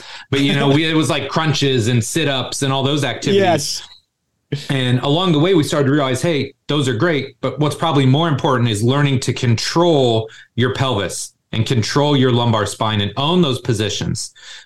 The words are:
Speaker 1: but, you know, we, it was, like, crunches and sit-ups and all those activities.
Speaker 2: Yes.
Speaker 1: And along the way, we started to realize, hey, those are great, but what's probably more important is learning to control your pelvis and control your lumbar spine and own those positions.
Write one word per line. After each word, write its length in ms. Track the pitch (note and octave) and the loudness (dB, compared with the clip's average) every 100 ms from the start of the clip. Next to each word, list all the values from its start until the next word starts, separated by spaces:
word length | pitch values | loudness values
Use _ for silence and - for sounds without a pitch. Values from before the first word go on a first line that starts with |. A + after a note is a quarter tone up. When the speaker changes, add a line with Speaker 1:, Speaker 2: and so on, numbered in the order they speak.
| - - - | -16 -16 -4
Speaker 1:
but, 80 | C#3 | 0
you 140 | C#3 | 0
know, 160 | C#3+ C#3+ | 2 2
we, 160 | C#3+ D#3+ | 2 2
it 100 | D#3+ | 0
was, 140 | D#3 | 0
like, 180 | D#3 - | -2 -2
crunches 640 | - D#3+ C#3+ C#3 B2+ A2 | -2 0 0 0 0 2
and 120 | B2 | 0
sit-ups 600 | G#2+ E3+ C#3+ C3+ A#2+ - | 0 -2 -2 -2 -4 -4
and 100 | C#3 | -2
all 100 | C3+ | 0
those 220 | C3+ D3 | 0 0
activities. 380 | C3 A2+ - G3 | -2 -4 0 2
Speaker 2:
Yes. 420 | F#3+ D#3 - - - - _ _ _ _ - C#3+ - | 4 2 -2 -8 -12 -20 _ _ _ _ -10 -8 -4
Speaker 1:
And 300 | C#3 B2+ B2+ | -2 0 0
along 320 | C#3+ D3+ F#3 | 2 0 2
the 60 | D3 | 2
way, 140 | F3 | 4
we 100 | F#3+ | 2
started 240 | C3 D#3 C3+ | 2 0 2
to 40 | |
realize, 300 | D3 C3+ B2 | 2 0 0
hey, 320 | F3 D3+ C3+ - - | 0 -2 -4 -8 -4
those 200 | D3 C3 | 0 0
are 60 | |
great, 420 | A2+ F3 D3+ - - | 0 0 0 -4 -6
but 180 | C3 C3+ | -6 -2
what's 160 | D3+ - | -2 0
probably 300 | E3+ D3 C3 | 0 2 4
more 240 | C3+ E3 | 4 2
important 400 | C3+ D#3+ B2+ A#2 | 0 0 0 0
is 120 | G#2 | 0
learning 380 | A#2 C#3 C#3+ C3 | 0 2 2 0
to 120 | - | -2
control 960 | A#2+ B2 A2 - E3 F3 D3+ B2+ A2+ A2 - - - | -2 0 0 0 2 4 4 4 2 -2 -12 -12 -2
your 180 | A#2+ | -2
pelvis 600 | - C3+ A2 F2+ - - _ - | 0 -2 -2 -4 -6 -12 _ -8
and 140 | G#2+ A2 | -4 -2
control 500 | B2+ G#2+ D3 D3 C#3+ | 0 0 0 2 4
your 160 | B2+ | 2
lumbar 340 | A#2+ A#2+ A2+ G2+ | 2 2 0 -2
spine 360 | - A2 G#2+ | -2 -2 -2
and 100 | G2+ C3+ | -2 -2
own 240 | C#3+ F3+ | 0 2
those 180 | D#3 B2 | 2 0
positions. 720 | - G#2+ G#2 - E2+ - - - - - | -2 -2 -2 -4 -6 -6 -8 -16 -20 -20